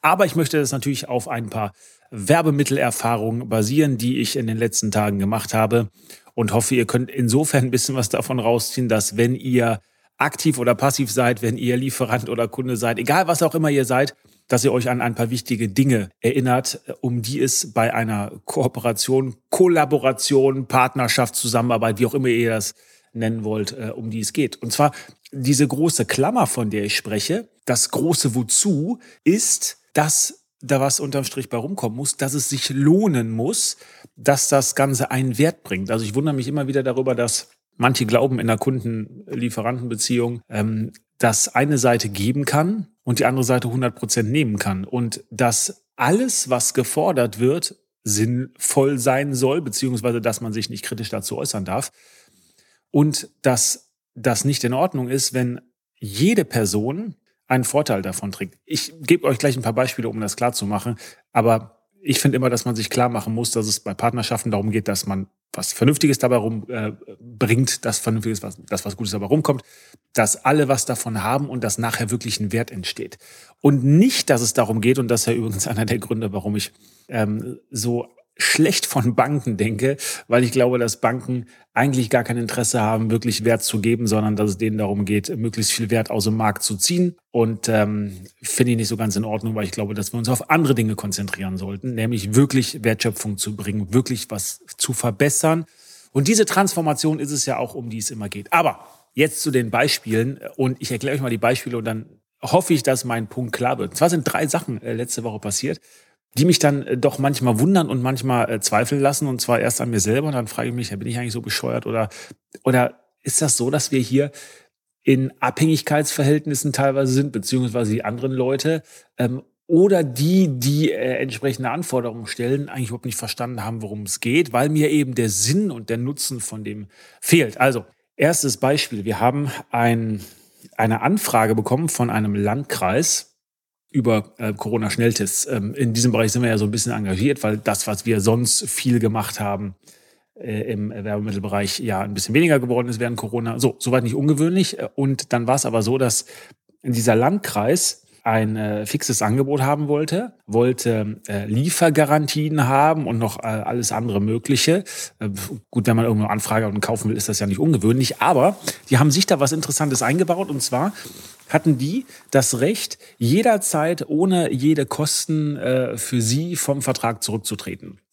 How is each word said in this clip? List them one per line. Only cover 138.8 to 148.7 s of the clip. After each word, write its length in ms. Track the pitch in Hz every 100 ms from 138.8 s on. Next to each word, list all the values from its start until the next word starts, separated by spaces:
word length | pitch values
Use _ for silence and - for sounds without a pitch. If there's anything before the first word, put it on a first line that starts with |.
| 131 120
gemacht 420 | 110 110 104 -
haben, 360 | 104 98 101 95 _ - _ _ _
äh, 360 | - - 107 113
im 200 | 107 104
Werbemittelbereich 880 | 110 104 104 107 98 101 101 101 -
ja 220 | 117 95
ein 120 | 101
bisschen 220 | 98 -
weniger 260 | 123 170 143
geworden 280 | 123 123 120
ist 120 | 110
während 160 | 120 120
Corona. 420 | 110 117 117 117
So, 180 | 131 -
soweit 260 | - 127
nicht 100 | 117
ungewöhnlich. 600 | - 139 143 160 185 185 - -
Und 380 | - 139 131 -
dann 140 | 120 117
war 80 |
es 100 | 135
aber 160 | 131 113
so, 140 | 107 131
dass 300 | 127 - - - - _ _ _
dieser 340 | 131 117 117 113
Landkreis 880 | 127 196 - 104 107 175 - - _ _
ein, 320 | - 110 110 110
äh, 280 | 107